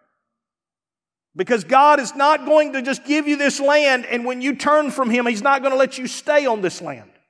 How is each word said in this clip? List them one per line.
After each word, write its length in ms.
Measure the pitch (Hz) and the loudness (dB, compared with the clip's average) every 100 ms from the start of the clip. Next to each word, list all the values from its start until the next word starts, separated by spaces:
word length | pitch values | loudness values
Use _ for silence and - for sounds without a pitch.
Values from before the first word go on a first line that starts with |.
| _ _ _ _ _ _ _ _ _ _ _ _ _ 151 | _ _ _ _ _ _ _ _ _ _ _ _ _ -8
Because 280 | 185 233 | -2 -2
God 360 | 165 269 294 294 | 2 4 6 4
is 140 | 220 | 0
not 320 | 277 285 311 262 | 0 2 2 2
going 260 | 302 294 | 2 2
to 80 | 269 | -2
just 240 | 254 262 | -4 -6
give 240 | - 302 294 | -2 -2 0
you 80 | 285 | 0
this 240 | 285 - | -2 0
land, 460 | 277 302 285 254 - | 2 2 2 0 -2
and 180 | 240 | -6
when 160 | 240 254 | -6 -4
you 160 | 269 277 | -4 -2
turn 340 | 285 302 285 | 2 2 2
from 200 | - 247 | -2 -2
him, 160 | 240 240 | 0 0
he's 160 | 214 | 0
not 200 | 269 277 | 0 0
gonna 140 | 269 262 | 0 0
let 220 | 262 254 | 0 -2
you 80 | 254 | -12
stay 400 | - 294 294 269 | -8 0 0 0
on 160 | 220 | -2
this 180 | 185 - | -4 -6
land. 300 | 165 123 - _ | -12 -14 -18 _